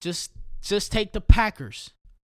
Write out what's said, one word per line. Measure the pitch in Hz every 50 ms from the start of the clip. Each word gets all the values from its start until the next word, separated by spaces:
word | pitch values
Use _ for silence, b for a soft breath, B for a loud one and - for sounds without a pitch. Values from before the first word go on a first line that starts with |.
just, | - 170 170 - - - - - - - - -
just | - - 196 208 - -
take | - 226 214 - -
the | 208
Packers | - - - - 226 214 - - 135 101 110 - - - - _ _ - - _ _ _